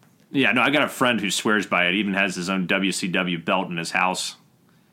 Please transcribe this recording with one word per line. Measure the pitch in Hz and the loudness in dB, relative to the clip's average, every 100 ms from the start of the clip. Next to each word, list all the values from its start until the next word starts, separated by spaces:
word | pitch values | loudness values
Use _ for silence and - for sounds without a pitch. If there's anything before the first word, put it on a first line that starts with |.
| _ _ _ | _ _ _
Yeah, | 135 120 | 0 2
no, | 123 | 4
I | 143 | 2
got | 147 | 2
a | 123 | 0
friend | - 127 110 | 2 0 2
who | 95 | -2
swears | - 113 107 92 | -2 2 0 2
by | 90 87 | 2 2
it, | 98 | 0
even | 101 | 0
has | 98 98 90 | 0 0 -2
his | 87 | -2
own | 95 87 | -2 0
W | 98 95 | 0 0
C | - 95 | -2 -2
W | 92 90 82 | -2 -2 -4
belt | 90 95 90 | -2 -2 -2
in | 85 | -6
his | 82 | -4
house. | 92 92 90 - - _ _ _ _ _ | 0 0 0 -6 -12 _ _ _ _ _